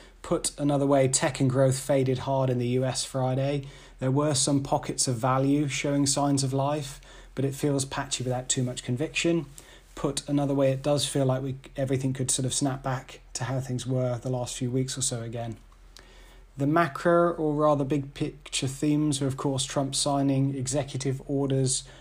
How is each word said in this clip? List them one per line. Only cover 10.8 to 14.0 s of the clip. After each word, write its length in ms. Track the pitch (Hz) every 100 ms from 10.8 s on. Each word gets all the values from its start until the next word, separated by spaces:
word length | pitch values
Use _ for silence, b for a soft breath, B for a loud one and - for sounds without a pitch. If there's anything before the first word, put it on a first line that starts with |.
does 220 | 147 147 131
feel 200 | 143 131
like 160 | 131
we, 140 | 135 131 - -
everything 340 | 135 135 135
could 180 | 131 131
sort 160 | - 131
of 80 |
snap 300 | - 143 131
back 380 | 135 127 - - -
to 140 | - 117
how 160 | 131
things 260 | 131 127 123
were 300 | 131